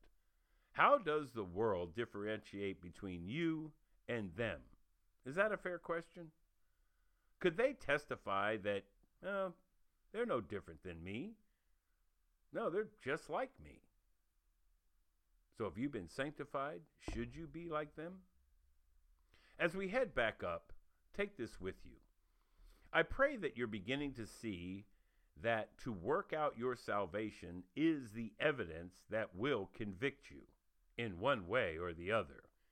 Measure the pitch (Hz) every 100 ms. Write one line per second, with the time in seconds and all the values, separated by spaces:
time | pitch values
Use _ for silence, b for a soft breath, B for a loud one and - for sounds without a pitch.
0 | - _ _ _ _ _ _ - 202 285
1 | 165 156 135 113 92 87 113 90 87 85
2 | 117 101 104 107 - 98 101 92 87 -
3 | 98 90 87 147 165 156 156 - _ _
4 | - 120 98 80 113 73 - - _ _
5 | _ _ 127 160 214 196 180 175 - 170
6 | - 180 160 _ _ _ _ _ _ _
7 | _ _ _ - 180 165 262 269 - 147
8 | - 120 104 98 104 110 101 101 - _
9 | _ - 180 196 190 170 _ _ _ _
10 | _ 208 240 131 98 101 87 78 92 82
11 | 87 110 202 220 _ _ _ _ _ _
12 | _ _ _ _ - 165 220 185 220 -
13 | 127 156 - 180 262 - 73 - _ _
14 | _ _ _ _ _ _ _ _ _ _
15 | _ _ _ _ _ - 101 87 143 120
16 | 82 - 147 143 139 139 139 175 160 _
17 | - 113 120 143 160 156 170 151 151 156
18 | 165 190 - _ _ _ _ _ _ -
19 | - - _ b b b 170 190 190 240
20 | 220 127 110 - 92 85 - - - _
21 | _ - 101 95 110 - 92 - 87 -
22 | - _ _ _ b b b b b 156
23 | 165 - 277 254 156 113 117 107 90 139
24 | 143 117 104 - 117 87 90 98 - _
25 | _ _ _ 73 110 110 101 - 135 98
26 | 95 175 - 160 147 107 127 120 - 104
27 | 92 101 107 - 85 90 - 135 165 151
28 | 117 110 110 - 156 135 87 80 90 -
29 | - 110 104 90 135 120 95 - 104 92
30 | 135 - - 67 - _ _ _ _ -
31 | 117 85 123 127 87 123 95 78 87 82
32 | 90 110 78 69 - _ _